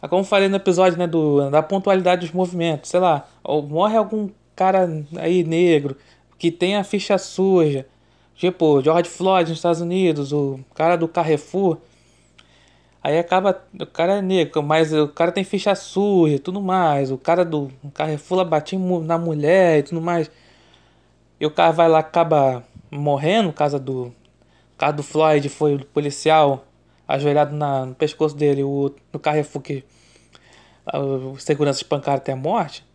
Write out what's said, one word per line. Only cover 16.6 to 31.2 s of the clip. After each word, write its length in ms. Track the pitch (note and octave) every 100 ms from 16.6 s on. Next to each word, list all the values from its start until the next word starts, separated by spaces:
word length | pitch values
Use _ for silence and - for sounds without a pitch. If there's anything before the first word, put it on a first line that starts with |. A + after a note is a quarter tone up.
mais, 500 | F#3+ F#3 E3+ C#3+ C3+
o 60 | C3
cara 280 | - E3+
do 260 | F3 D3+ C#3 C3 D3
Carrefour 440 | - D#3 D3+ - F#3
lá 60 |
batia 340 | F3+ D#3 D3+ F#3+
em 40 |
mu-, 200 | F#3 F3+
na 140 | D#3 E3+
mulher 640 | E3+ D3+ D3 F#3+ F3+ D#3
e 40 |
tudo 180 | C#3+ E3
mais, 280 | E3 F3 D#3 _ _ _ _ _ _ _ _ _ _ _
e 60 | D3+
o 40 |
cara 220 | D3+ E3+
vai 160 | D#3+ E3
lá, 120 | D#3+
acaba 640 | D#3+ E3+ D#3+ D#3 C3+ B2 A#2+ - -
morrendo, 580 | C#3+ D3 C#3+ D3+ G#3+ G3
no 40 |
caso 280 | D3+ D3 C#3+
do, 240 | C3 C3
no 100 | B2 - _ _ _ _ _ _
caso 200 | C#3 D3
do 60 |
Floyd, 460 | C#3+ D3+ D#3 D3+ C#3+
foi 280 | - D3+ C#3+
o 80 | C3+
policial 800 | - D3 C#3+ D#3 D#3 C#3+ C3+ - _ _ _ _
ajoelhado 460 | C#3 D3 D3 D3
na, 320 | D3 D3 C3+ C3
no 80 |
pescoço 420 | C3 D3+ - D#3 C#3+
dele, 260 | D3 C#3
o, 300 | C#3 C#3 C#3 C#3 _
no 60 | D3+
Carrefour, 440 | D3+ D3+ D3 C#3+
que, 220 | - C#3 - _ _ _ _ - _ - _ _
ah, 140 | - -
o 400 | C#3 C3+